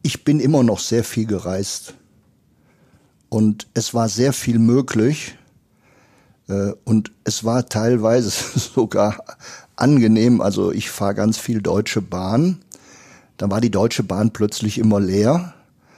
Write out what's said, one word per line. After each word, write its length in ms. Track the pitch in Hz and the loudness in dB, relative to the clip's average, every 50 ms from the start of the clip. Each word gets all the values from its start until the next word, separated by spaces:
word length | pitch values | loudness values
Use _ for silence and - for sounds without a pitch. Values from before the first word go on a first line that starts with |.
| - | -6
Ich 200 | - - - _ | -6 -6 -2 _
bin 140 | - 151 156 | 0 2 2
immer 240 | 139 135 160 143 123 | 2 2 2 4 4
noch 160 | 117 104 - | 2 2 0
sehr 240 | - - 113 117 113 | -2 -2 -2 -2 -2
viel 240 | - - 123 110 | -2 -4 -4 -4
gereist. 680 | 110 104 92 - 87 92 95 98 - - - - - - _ _ _ _ _ _ _ _ _ _ _ _ _ _ _ _ _ _ _ _ _ _ _ _ _ _ _ | -2 -4 -4 -4 -6 -6 -6 -6 -8 -10 -12 -14 -18 -20 _ _ _ _ _ _ _ _ _ _ _ _ _ _ _ _ _ _ _ _ _ _ _ _ _ _ _
Und 360 | - 110 110 107 104 107 - - - | 0 2 2 2 2 0 -6 -8 -6
es 220 | 117 113 - - | -6 -4 -2 -2
war 160 | 120 113 110 | -2 -2 0
sehr 240 | 95 104 123 139 135 | 0 0 0 0 0
viel 240 | - - 135 117 113 | 0 -2 0 2 4
möglich. 800 | 113 113 120 135 131 - - 110 107 127 151 151 - - - - _ _ _ _ _ _ _ _ _ _ _ _ _ _ _ _ _ _ _ _ _ | 4 4 4 2 2 0 0 0 0 0 0 -2 -6 -12 -18 -20 _ _ _ _ _ _ _ _ _ _ _ _ _ _ _ _ _ _ _ _ _
Äh, 260 | - 95 98 98 101 95 - _ | -6 -4 -2 -2 -4 -4 -6 _
und 260 | - 113 110 104 - - _ - | 0 2 2 2 -2 -8 _ -8
es 200 | - - - 110 | -6 -6 -4 -2
war 220 | 113 117 127 120 | -2 0 0 -2
teilweise 640 | - - 113 107 117 123 120 110 110 117 127 120 101 | -2 -2 0 2 2 2 2 2 2 2 2 2 0
<laughs> 440 | - - - - - 131 - - - | -2 -4 -6 -4 -4 -4 -4 -2 0
sogar 500 | - 117 110 - 98 101 107 107 - - - - - - - - - - _ _ | 0 0 0 2 2 0 0 0 -4 -10 -18 -20 -20 -20 -20 -20 -20 -20 _ _
angenehm. 680 | - - 131 147 139 117 110 110 110 110 123 120 113 - | 0 2 4 6 6 6 6 4 4 4 4 4 4 2
Also 280 | 101 98 101 98 92 | 0 0 0 -2 -2
ich 200 | - - 107 - | -2 -4 -6 -8
fahre 240 | - - 104 98 101 | -8 -4 -4 -4 -2
ganz 240 | 101 101 107 107 - | -2 -2 -2 -2 -4
viel 240 | - - 120 107 101 | -4 -6 -4 -4 -2
Deutsche 400 | - 85 101 104 - - 110 95 | -2 0 -2 -2 -2 -4 -4 -4
Bahn. 580 | 87 90 90 92 95 107 120 156 180 185 - - _ - - _ - - - - - - - _ _ _ - | -4 -6 -6 -4 -2 0 2 2 0 0 -4 -8 _ -20 -20 _ -20 -20 -20 -20 -20 -20 -20 _ _ _ -6
Da 120 | 95 101 | -4 -2
war 120 | 98 107 117 | 0 0 0
die 80 | 117 | 0
Deutsche 320 | - 98 101 117 - - 107 | 0 0 0 0 0 -2 -4
Bahn 280 | 95 92 95 107 110 | -4 -2 0 0 0
plötzlich 460 | - - 107 104 - - - 107 104 | 0 0 -2 -2 -2 -4 -6 -4 -2
immer 240 | 120 110 110 104 101 | 0 2 2 2 2
leer. 540 | 101 92 92 101 104 117 151 175 180 175 - _ _ _ _ _ _ _ _ | 2 0 2 2 2 2 2 0 -2 -6 -12 _ _ _ _ _ _ _ _